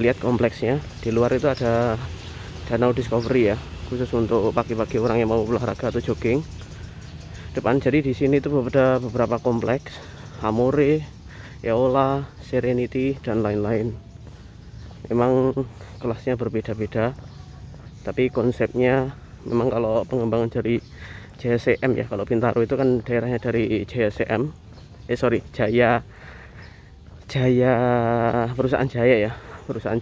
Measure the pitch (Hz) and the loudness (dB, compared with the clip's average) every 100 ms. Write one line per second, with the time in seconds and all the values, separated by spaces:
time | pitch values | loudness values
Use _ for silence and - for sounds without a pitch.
0 | 117 127 120 120 120 - 113 147 - - | 2 2 0 2 0 0 0 0 -4 -8
1 | 113 113 120 127 143 131 120 117 120 110 | -2 2 2 2 0 0 2 2 2 -2
2 | - - - - - - - 117 123 120 | -6 -10 -12 -12 -12 -12 -4 2 2 2
3 | 113 113 113 127 107 107 - - - 123 | 0 -2 2 4 4 2 -4 -12 -6 -4
4 | 123 120 110 113 104 117 113 110 107 117 | 0 0 2 2 2 0 -2 -2 0 0
5 | 117 113 110 113 107 117 117 98 117 120 | 2 2 2 2 2 0 0 -2 -2 -2
6 | - - 117 135 160 - - - - - | -2 -2 0 0 -2 -12 -14 -14 -14 -14
7 | - - - - - 131 107 135 131 147 | -16 -16 -14 -14 -10 -4 2 2 4 2
8 | 139 120 135 143 143 143 123 135 131 127 | 2 0 2 2 2 0 2 4 4 4
9 | 120 120 113 117 127 117 110 139 - - | 0 0 0 2 2 0 0 -2 -4 -16
10 | - - - - 110 110 127 143 143 156 | -16 -16 -16 -6 -2 2 4 4 4 2
11 | 147 - - - - - 117 113 127 135 | -2 -14 -18 -16 -16 -8 0 2 4 4
12 | 135 139 139 - - 127 120 123 123 131 | 4 0 -4 -12 -2 0 2 0 0 -2
13 | 135 135 123 113 104 104 104 113 113 - | -2 -2 -2 0 2 0 0 0 -2 -6
14 | - - - - - - - - - - | -14 -18 -18 -18 -20 -20 -18 -16 -16 -16
15 | - 120 123 131 131 131 123 - - - | -2 2 4 4 2 0 -4 -10 -18 -8
16 | 120 110 131 120 110 110 107 107 104 113 | -6 -4 -2 -2 -2 -4 -4 -4 -4 0
17 | 117 139 - - - - - - - - | -2 -4 -14 -18 -18 -16 -16 -16 -18 -12
18 | - - 127 123 120 120 - 120 127 135 | -6 0 0 2 0 2 0 2 4 4
19 | 131 - - - - 117 123 117 110 110 | 0 -6 -18 -14 -2 0 2 0 2 0
20 | 98 127 113 113 117 120 113 117 - - | 0 -2 0 0 0 -2 0 -2 -2 -14
21 | - - - - 123 120 135 110 131 117 | -16 -16 -18 -6 0 2 2 2 2 0
22 | 117 101 101 117 120 117 113 135 135 123 | -2 -4 0 2 2 2 2 2 2 2
23 | 110 120 120 120 120 117 110 107 101 123 | 0 -2 0 -2 0 0 0 0 -2 0
24 | 107 - - 110 147 - - - - - | 0 0 -2 0 -2 -6 -20 -20 -20 -18
25 | - 120 127 117 - - 110 120 117 117 | -6 0 2 0 -2 -2 2 4 4 4
26 | - - - - - - - - - - | -2 -16 -18 -18 -20 -20 -20 -20 -20 -20
27 | - - - 135 127 123 127 120 123 120 | -20 -20 -6 2 4 6 4 4 4 4
28 | 117 117 117 120 117 123 127 131 131 123 | 2 2 2 2 0 0 2 2 0 4
29 | 120 117 107 - - - - 120 104 113 | 4 6 4 -2 -14 -14 -8 -6 -2 -2